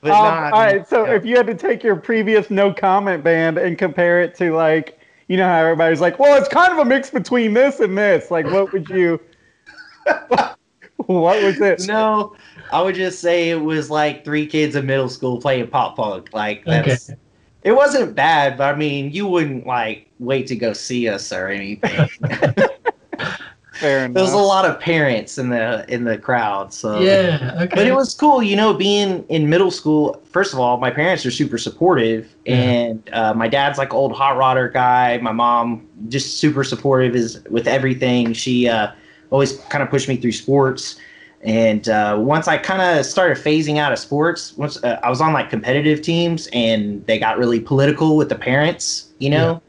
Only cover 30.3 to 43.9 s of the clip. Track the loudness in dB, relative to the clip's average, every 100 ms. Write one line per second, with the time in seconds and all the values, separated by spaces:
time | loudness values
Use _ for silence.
30.3 | -2 -2 0 0 0 -2 -2 -2 -2 -4
31.3 | -4 -4 -4 -8 -2 2 2 0 -2 -6
32.3 | _ -2 2 2 0 -2 -6 -6 -2 0
33.3 | 0 0 0 0 -2 -4 -2 -2 0 0
34.3 | 2 2 2 0 0 2 4 2 0 -2
35.3 | 0 2 2 0 -6 -12 -16 -8 -6 -6
36.3 | -2 0 0 -4 -4 0 2 2 0 -2
37.3 | -6 -6 -2 0 0 0 0 0 2 0
38.3 | -2 -2 0 2 2 -2 -6 -20 _ _
39.3 | 0 0 -4 -8 -4 -2 -2 -2 -2 -2
40.3 | -4 0 2 2 -2 -10 -16 -20 -20 -20
41.3 | _ -2 2 2 2 0 0 0 0 0
42.3 | 0 0 -2 -2 0 2 2 0 0 2
43.3 | 0 0 0 0 0 0